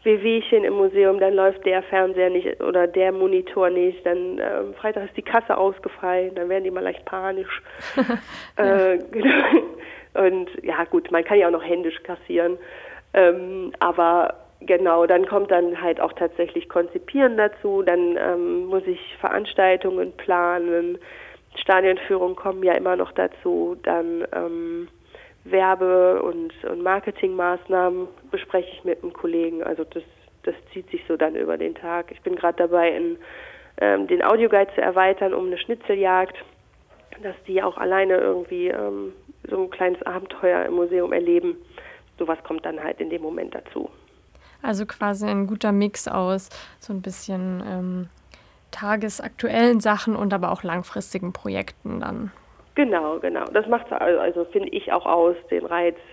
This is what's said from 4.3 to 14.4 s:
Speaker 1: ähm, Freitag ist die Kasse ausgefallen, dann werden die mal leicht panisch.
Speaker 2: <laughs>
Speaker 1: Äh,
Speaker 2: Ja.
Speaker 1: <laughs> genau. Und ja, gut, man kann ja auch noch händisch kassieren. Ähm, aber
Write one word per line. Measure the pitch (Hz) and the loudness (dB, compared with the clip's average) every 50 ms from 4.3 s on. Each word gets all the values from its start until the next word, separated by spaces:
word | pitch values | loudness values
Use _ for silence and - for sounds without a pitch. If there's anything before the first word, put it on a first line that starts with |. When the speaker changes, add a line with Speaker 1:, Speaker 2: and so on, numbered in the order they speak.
| 185 190 | -4 -4
Speaker 1:
ähm, | - - - - 202 202 196 - | -4 -2 -2 -4 -4 -6 -8 -6
Freitag | - 214 214 208 196 | -6 -4 -4 -4 -6
ist | 196 - | -8 -10
die | - - | -10 -10
Kasse | - - 254 220 - 208 | 0 0 0 2 2 0
ausgefallen, | - 190 196 190 - - - - - - 185 180 185 185 185 185 | 2 2 0 0 -2 -8 -10 -10 -6 -4 -2 0 0 0 -2 -4
dann | 185 175 175 | -6 -4 -2
werden | 185 190 190 | -2 -2 -2
die | 185 | -2
mal | 185 185 190 | -4 -4 -4
leicht | 185 185 - - | -6 -6 -8 -10
panisch. | - - 190 185 190 190 190 190 - - - - - - - - - - | -10 -8 -6 -4 -4 -4 -4 -6 -6 -8 -12 -12 -16 -18 -14 -14 -8 -2
Speaker 2:
<laughs> | - 254 - 233 202 - - - - - - _ | -2 0 0 -2 -6 -6 -12 -18 -18 -18 -18 _
Speaker 1:
Äh, | - 214 196 196 196 190 185 185 | 0 2 4 6 6 6 4 4
Speaker 2:
Ja. | 180 - | 2 -2
Speaker 1:
<laughs> | - - | -4 -4
genau. | 226 - 269 - 294 277 - - 330 - - - - - - - - - - _ | 2 4 4 4 4 4 4 4 4 4 2 -10 -14 -16 -18 -18 -18 -20 -8 _
Und | - 190 185 185 185 180 175 - - - | 4 4 4 4 2 -4 -6 -10 -10 -6
ja, | - 160 156 170 | -4 -2 -2 -2
gut, | 165 - 175 170 - - | 2 0 0 0 2 0
man | 170 - | 0 2
kann | - 208 208 | 4 4 6
ja | 190 | 6
auch | 170 170 | 6 4
noch | 165 160 | 0 0
händisch | 165 175 175 180 165 165 - - | 0 -2 0 0 -4 -6 -6 -12
kassieren. | - 180 - - - 175 170 170 175 180 180 - - - - - - - - - _ _ | -12 -14 -14 -10 -4 0 0 2 0 0 -4 -8 -16 -18 -18 -18 -18 -18 -20 -20 _ _
Ähm, | 196 190 175 175 180 180 185 190 190 185 175 - - | 6 8 8 6 4 0 -8 -8 -8 -8 -8 -4 -2
aber | - 175 170 175 170 170 170 175 170 - - - | 0 0 2 4 4 4 6 4 4 2 -2 -8